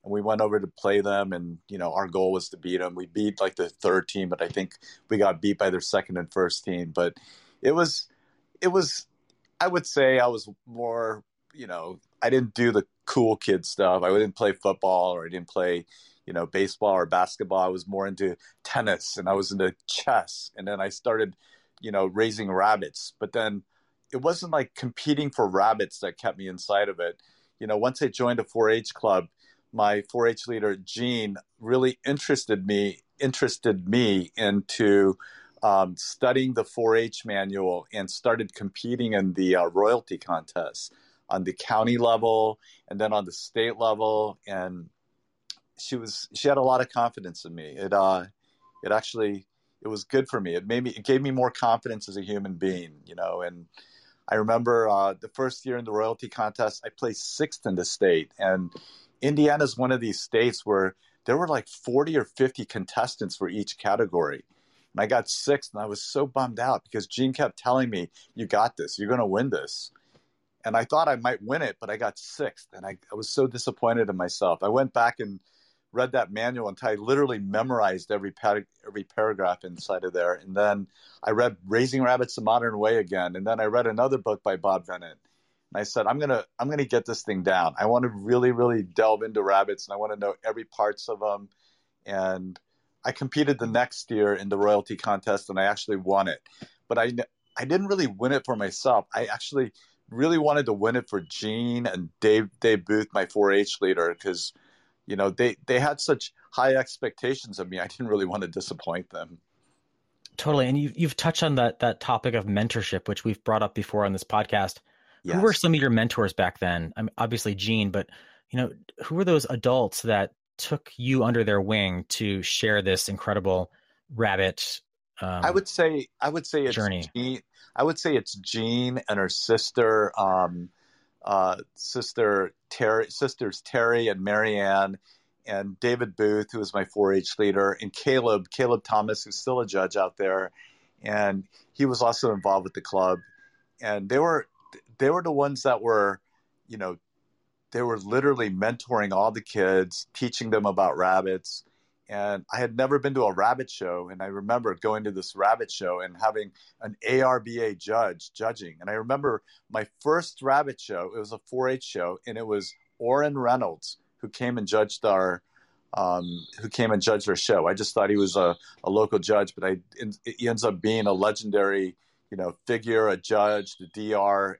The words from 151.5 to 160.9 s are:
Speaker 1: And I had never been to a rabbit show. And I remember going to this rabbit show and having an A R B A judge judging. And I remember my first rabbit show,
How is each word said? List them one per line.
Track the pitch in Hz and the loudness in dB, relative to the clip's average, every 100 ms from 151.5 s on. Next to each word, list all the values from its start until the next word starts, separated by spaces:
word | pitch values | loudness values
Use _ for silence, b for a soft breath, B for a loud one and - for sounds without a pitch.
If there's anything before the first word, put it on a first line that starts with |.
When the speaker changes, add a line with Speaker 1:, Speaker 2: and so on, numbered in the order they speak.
| - - _ _ _ - | -16 -16 _ _ _ -12
Speaker 1:
And | 104 101 101 92 | -6 -4 -6 -6
I | 110 | -4
had | 120 113 | -2 0
never | 131 143 | 0 2
been | 139 | 0
to | 135 | 2
a | 110 | 2
rabbit | 92 107 127 127 | 2 2 2 -4
show. | - 92 87 90 | -8 -6 -6 -8
And | 92 | -10
I | 95 | -10
remember | 98 101 123 117 87 | -8 -2 -2 -2 -2
going | 110 110 107 | -2 -2 -4
to | |
this | 95 92 | -8 -8
rabbit | 95 98 117 110 | 0 2 2 -2
show | - 92 90 | -6 -4 -4
and | 92 87 | -6 -2
having | 110 107 104 _ b b | -2 -2 -6 _ b b
an | 110 104 110 | -14 -8 0
A | 131 | 2
R | 131 127 | 4 2
B | 110 117 | -2 -4
A | 113 | -4
judge | 95 98 110 107 87 - | -4 -2 0 0 -2 -14
judging. | - 113 113 90 80 | -8 -6 -6 -12 -14
And | 92 | -8
I | 110 | -6
remember | 113 139 143 110 _ b b | -4 -2 -2 -4 _ b b
my | 107 107 _ | -8 -8 _
first | 147 165 165 - | 0 0 -2 -6
rabbit | 135 135 143 - | 0 2 0 -6
show, | - | -8